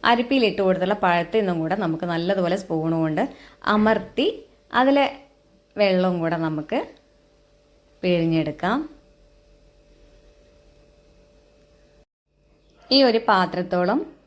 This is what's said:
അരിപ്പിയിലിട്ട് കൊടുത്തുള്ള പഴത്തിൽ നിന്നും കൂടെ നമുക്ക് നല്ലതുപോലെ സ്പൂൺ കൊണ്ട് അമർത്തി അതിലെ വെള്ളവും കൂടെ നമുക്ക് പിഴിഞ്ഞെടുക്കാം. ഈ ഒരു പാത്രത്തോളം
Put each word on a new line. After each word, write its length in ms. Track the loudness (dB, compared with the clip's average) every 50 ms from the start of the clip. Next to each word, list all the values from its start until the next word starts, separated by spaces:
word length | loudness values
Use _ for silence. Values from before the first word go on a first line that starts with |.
| 4 2
അരിപ്പിയിലിട്ട് 520 | 2 2 2 0 0 2 2 0 0 0 0
കൊടുത്തുള്ള 300 | 0 2 0 0 -2 -2 0 2
പഴത്തിൽ 360 | 2 2 2 0 0 0 0
നിന്നും 180 | 0 0 -2 -2
കൂടെ 140 | -2 -2 -2 -2 -2
നമുക്ക് 220 | -2 -2 -4 -4 -4
നല്ലതുപോലെ 460 | -4 -4 -2 -2 -2 0 0 -2 -2 -4
സ്പൂൺ 300 | -4 -4 -4 -2 -2 -2 0 0
കൊണ്ട് 220 | 0 -2 0 -2 -4 -4 -6 -16 -20 -20 -20 _ -2 0 2
അമർത്തി 540 | 2 4 2 2 0 -2 -6 -4 -2 -2 -2 -2 -6 -16 _ _ _ _ _ 0 2
അതിലെ 240 | 2 4 4 2 2 0 -4 -10 -20 _ _ _ _ _ _ _ _ _ _ 0
വെള്ളവും 340 | 2 2 2 2 2 0 0 0
കൂടെ 160 | -2 -2 -2 -2 -2
നമുക്ക് 340 | -2 -4 -4 -6 -4 -4 -6 -6 -6 -14 _ _ _ _ _ _ _ _ _ _ _ _ _ _ _ _ _ _ _ _ _ 0
പിഴിഞ്ഞെടുക്കാം. 720 | 0 2 2 2 2 0 0 0 -2 -6 -4 -2 -2 -2 -2 -4 -8 -14 -20 _ _ _ _ _ _ _ _ _ _ _ _ _ _ _ _ _ _ -20 _ -20 -20 _ -20 _ -20 _ _ _ _ _ _ _ _ _ _ _ _ _ _ _ _ _ _ _ _ _ _ _ _ _ _ _ _ _ _ _ _ _ _ _ _ _ _ _ _ _ _ _ _ _ _ _ _ _ _ -6 0 4
ഈ 40 | 4 4 4
ഒരു 100 | 4 2 2 2
പാത്രത്തോളം 680 | 2 2 2 0 -2 -6 -4 -2 -2 0 0 0 0 -2 -4 -6 -14 _ _